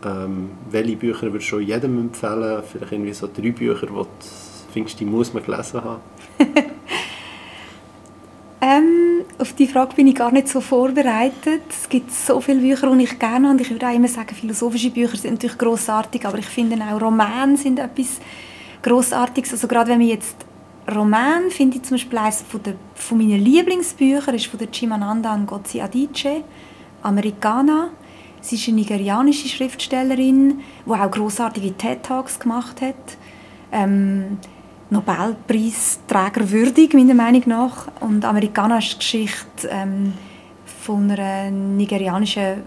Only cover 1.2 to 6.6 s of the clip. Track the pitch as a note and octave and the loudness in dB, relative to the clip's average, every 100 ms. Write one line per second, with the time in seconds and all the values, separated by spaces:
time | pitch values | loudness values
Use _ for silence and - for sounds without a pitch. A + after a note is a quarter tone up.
1.2 | A2+ G2+ - G#2 G2+ A2+ C3 B2 A#2 A#2 | -6 -6 -6 -4 -4 -2 -2 -2 -4 -6
2.2 | A2 A2 A2+ G#2+ G#2 - F#2+ G#2+ G2+ G2+ | -6 -4 -4 -6 -8 -12 -10 -6 -8 -8
3.2 | G2+ - A2 A#2+ A#2 - - G2+ - - | -12 -6 -6 -2 -4 -4 -6 -8 -10 -12
4.2 | - - - - - - G#2+ - G#2 A2 | -20 -20 -20 -20 -12 -8 -8 -6 -4 -2
5.2 | A#2 A#2 - G2 - B2 A2+ A2+ - - | -2 -4 -8 -8 -8 -10 -10 -12 -16 -20
6.2 | - - C#4 - | -20 0 2 2